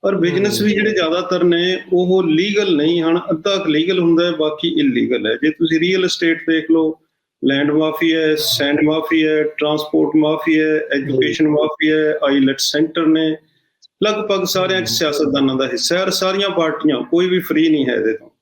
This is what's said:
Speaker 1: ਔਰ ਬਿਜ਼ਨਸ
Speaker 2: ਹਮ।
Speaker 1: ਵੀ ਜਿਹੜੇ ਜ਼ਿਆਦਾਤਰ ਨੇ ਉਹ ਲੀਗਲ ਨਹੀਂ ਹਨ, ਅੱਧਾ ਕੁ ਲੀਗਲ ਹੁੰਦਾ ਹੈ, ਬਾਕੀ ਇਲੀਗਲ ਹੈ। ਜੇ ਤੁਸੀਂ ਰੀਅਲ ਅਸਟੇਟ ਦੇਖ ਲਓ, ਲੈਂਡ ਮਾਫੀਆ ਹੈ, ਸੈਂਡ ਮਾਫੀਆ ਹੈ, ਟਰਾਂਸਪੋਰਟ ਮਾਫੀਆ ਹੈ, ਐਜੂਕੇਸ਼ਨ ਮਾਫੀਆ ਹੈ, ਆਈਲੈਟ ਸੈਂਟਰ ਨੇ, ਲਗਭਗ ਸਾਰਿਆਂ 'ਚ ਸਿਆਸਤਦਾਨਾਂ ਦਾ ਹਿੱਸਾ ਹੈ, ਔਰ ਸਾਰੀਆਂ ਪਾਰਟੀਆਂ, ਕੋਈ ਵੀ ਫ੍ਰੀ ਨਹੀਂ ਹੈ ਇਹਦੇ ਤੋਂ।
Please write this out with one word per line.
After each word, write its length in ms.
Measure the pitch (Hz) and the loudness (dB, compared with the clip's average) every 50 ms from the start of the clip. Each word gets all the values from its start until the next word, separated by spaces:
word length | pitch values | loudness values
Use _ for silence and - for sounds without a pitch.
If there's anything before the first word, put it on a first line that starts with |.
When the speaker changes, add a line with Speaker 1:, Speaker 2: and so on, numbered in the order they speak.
| - | 0
Speaker 1:
ਔਰ 100 | 196 196 | 0 0
ਬਿਜ਼ਨਸ 460 | 175 165 175 170 185 202 208 - - | 2 0 0 2 0 0 0 0 0
Speaker 2:
ਹਮ। 60 | 202 214 | 0 0
Speaker 1:
ਵੀ 60 | 202 | 0
ਜਿਹੜੇ 160 | 196 214 214 | 2 0 0
ਜ਼ਿਆਦਾਤਰ 540 | - 185 170 160 165 180 180 180 185 175 175 | 0 0 0 0 -2 -2 -2 -2 -2 2 2
ਨੇ 380 | 175 170 170 175 180 185 - - - 185 | 2 2 2 2 0 -2 -4 -4 -2 0
ਉਹ 300 | 175 180 175 185 190 180 | 0 2 2 2 2 2
ਲੀਗਲ 520 | 165 156 160 185 208 202 208 208 190 175 | 2 2 2 2 2 0 0 2 2 2
ਨਹੀਂ 260 | 143 147 160 170 170 | 2 2 2 0 2
ਹਨ, 180 | 160 165 165 175 170 - | 0 0 0 0 -2 -2
ਅੱਧਾ 260 | 175 160 160 202 196 196 | -6 -2 -2 -2 -2 0
ਕੁ 120 | - 160 | 0 0
ਲੀਗਲ 300 | 151 151 160 180 190 180 | 0 0 0 0 0 2
ਹੁੰਦਾ 260 | 175 170 165 165 175 | 2 4 4 4 2
ਹੈ, 60 | 175 | 0
ਬਾਕੀ 360 | 165 151 156 151 151 - - 170 - 160 | 0 0 -2 -2 -2 -2 -4 -2 0 2
ਇਲੀਗਲ 480 | 147 135 120 117 113 113 123 113 104 110 | 2 2 2 0 0 0 -2 -2 0 -2
ਹੈ। 80 | 117 | -2
ਜੇ 140 | 117 143 156 | 0 0 -2
ਤੁਸੀਂ 300 | 156 _ 170 160 160 160 | 0 _ -2 0 0 0
ਰੀਅਲ 260 | 165 180 190 185 185 | 0 0 0 0 0
ਅਸਟੇਟ 440 | 175 - - 175 165 165 165 - - | -2 -2 -2 0 -2 -2 -2 -2 -2
ਦੇਖ 220 | 160 160 156 156 | -2 -2 0 0
ਲਓ, 280 | 160 165 160 156 160 _ _ _ _ _ _ _ _ _ - | 0 2 2 0 -4 _ _ _ _ _ _ _ _ _ -2
ਲੈਂਡ 260 | 135 139 139 143 147 | 0 0 0 0 0
ਮਾਫੀਆ 500 | 147 151 156 156 156 156 165 165 160 160 | 0 0 0 0 -2 -2 0 0 0 2
ਹੈ, 140 | 160 156 156 | 2 0 0
ਸੈਂਡ 460 | 151 151 - - - 147 143 147 151 151 | 0 -2 -2 -2 -2 0 0 0 0 2
ਮਾਫੀਆ 460 | 151 156 160 156 156 165 160 156 156 | 0 0 0 -2 0 0 0 2 2
ਹੈ, 140 | 156 151 151 | 0 0 -2
ਟਰਾਂਸਪੋਰਟ 720 | 151 151 - 151 151 151 151 151 - - 156 151 151 151 | -2 -4 -4 -2 -2 -2 -2 -4 -2 0 0 0 2 2
ਮਾਫੀਆ 520 | 156 151 151 160 156 - 160 160 156 156 156 | 2 2 2 0 -2 0 0 2 2 2 2
ਹੈ, 120 | 156 151 - - 139 | 0 -2 -2 -2 -4
ਐਜੂਕੇਸ਼ਨ 540 | 143 135 147 135 131 131 147 - - 156 151 | -4 -4 -2 0 0 0 0 0 0 0 2
ਮਾਫੀਆ 480 | 147 147 156 151 151 - 156 156 156 | 2 2 0 -2 -2 -2 0 0 2
ਹੈ, 240 | 156 156 151 156 151 - | 2 2 0 0 0 0
ਆਈਲੈਟ 360 | 139 139 139 135 135 135 - | 0 2 2 2 2 0 -2
ਸੈਂਟਰ 460 | - - - 147 160 160 160 170 165 | -4 -2 0 0 -2 0 0 0 2
ਨੇ, 320 | 156 160 160 160 156 156 156 _ _ _ _ _ _ _ _ _ _ _ _ 190 | 2 2 2 2 0 -2 -4 _ _ _ _ _ _ _ _ _ _ _ _ -2
ਲਗਭਗ 400 | 214 214 208 202 - 196 190 180 | -2 -2 -2 -2 -2 -2 -2 -2
ਸਾਰਿਆਂ 360 | 180 - 190 185 180 185 185 | -2 -2 -2 0 0 -2 -2
'ਚ 80 | 170 - | -2 -4
ਸਿਆਸਤਦਾਨਾਂ 640 | - - 170 151 143 - 156 139 135 139 135 135 131 | -2 -2 -2 -2 0 0 -2 0 0 0 0 0 0
ਦਾ 120 | 131 135 123 | 0 -2 -2
ਹਿੱਸਾ 300 | 123 113 - - 170 180 | -4 -4 -2 -2 0 0
ਹੈ, 40 | |
ਔਰ 80 | 190 190 | 0 -2
ਸਾਰੀਆਂ 400 | 185 - 190 185 190 196 202 196 | -2 -2 -2 -2 -2 0 -2 -2
ਪਾਰਟੀਆਂ, 520 | 170 170 165 160 151 - - 151 156 - | 0 0 -2 -2 -2 0 0 0 0 0
ਕੋਈ 280 | - - - 170 180 185 | -2 0 0 2 2 2
ਵੀ 100 | 180 180 | 0 0
ਫ੍ਰੀ 300 | 175 - 156 156 160 160 | 0 0 0 2 4 4
ਨਹੀਂ 160 | 156 147 135 127 | 4 2 2 0
ਹੈ 40 | 120 | 0
ਇਹਦੇ 200 | 107 107 110 110 | 0 0 -2 -2
ਤੋਂ। 160 | - - - _ _ | -4 -8 -20 _ _